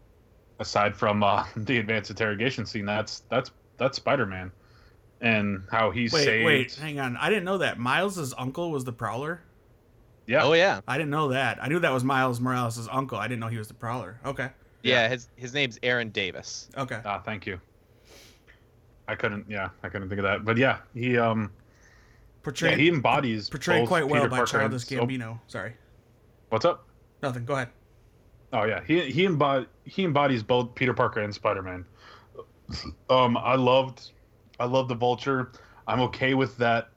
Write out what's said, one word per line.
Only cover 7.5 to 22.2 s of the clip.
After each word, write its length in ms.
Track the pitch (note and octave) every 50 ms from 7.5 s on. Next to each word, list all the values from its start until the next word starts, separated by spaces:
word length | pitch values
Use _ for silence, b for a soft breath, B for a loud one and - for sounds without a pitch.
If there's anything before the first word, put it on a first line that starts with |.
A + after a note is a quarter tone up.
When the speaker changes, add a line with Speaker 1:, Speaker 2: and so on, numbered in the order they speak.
| G3 F#3
Speaker 2:
that. 180 | D3+ A#2+ G#2
Miles's 560 | G#2+ A#2+ B2 C#3 E3 F#3 G3+ F#3 F3 C#3+ B2+ - -
uncle 320 | B2+ C3 C3 F3 F3 E3+
was 140 | D#3 C3+ B2
the 80 | B2+
Prowler? 500 | A#2 - A#2 G2+ A2 B2 C#3+ D#3 F3 E3+ - - _ _ _ _ _ _ _ _ _ _ _ _ _ _ _ -
Speaker 1:
Yeah. 160 | A#2+ D3+ -
Speaker 3:
Oh, 80 | C#3+
yeah. 280 | E3 E3 F3+ G3 A#2+ G2 -
Speaker 2:
I 100 | - B2
didn't 140 | C#3 D#3+ D3
know 180 | C#3+ D#3 D#3 C3+
that. 300 | B2+ C3+ C3 A#2 G#2 -
I 60 | -
knew 140 | B2+ D#3 F3
that 100 | E3+ D3+
was 120 | C3 C3 B2
Miles 340 | C3+ C#3 C3 C3 B2+ A#2+ A#2
Morales' 480 | B2 B2+ B2+ B2 B2 A2+ A2 A#2 A2+ G#2
uncle. 260 | B2+ C3+ C3+ B2+ B2 G2
I 80 | G#2+
didn't 140 | A#2 B2+ A2+
know 80 | A#2 A2+
he 100 | A#2 A2+
was 80 | G#2+
the 80 | - A#2
Prowler. 460 | - A#2+ A2+ A#2+ B2 G2 F2+ A2 A#2+ -
Okay. 260 | C3+ C3+ C3+ B2+ A#2 - - - _ _ _
Speaker 3:
Yeah, 200 | - B2 B2+ A#2+
Speaker 1:
Yeah. 60 | A2+ A#2
Speaker 3:
his, 200 | B2+ A#2+ - - _
his 180 | - B2+ B2 B2+
name's 220 | C#3+ C#3 B2 A2 -
Aaron 280 | - B2 B2 A#2+ A#2 A2
Davis. 580 | G2 G#2+ G2 F2+ - - - - - - - - - C3
Speaker 2:
Okay. 220 | C3+ B2 B2 A2 A2
Speaker 1:
Ah, 140 | G#2 G2+ F#2
thank 280 | - A2+ A2 G2+ -
you. 140 | G#2 F#2+ E2+ - _ _ _ _ _ _ b b b b b b b b b b b b b b b _ _ _ _ _ _ _ -
I 80 | G#2+
couldn't, 300 | - - A2 G#2 G#2 - G2+
yeah, 220 | G#2+ G2+ F#2+ F#2 - -
I 60 | - F#2+
couldn't 200 | F#2 G2+ G2 F#2
think 120 | G2+ G2+
of 20 | G2
that. 200 | F#2+ G2+ G2 G#2
But 120 | A2 A2+
yeah, 220 | A#2 C3+ C3 G#2 - - - -
he, 240 | A#2+ A#2+ B2+ A#2+ A#2+
um, 320 | A#2 A2+ A2 A2+ G#2+ G2+ - - - b b b b b b b b b b b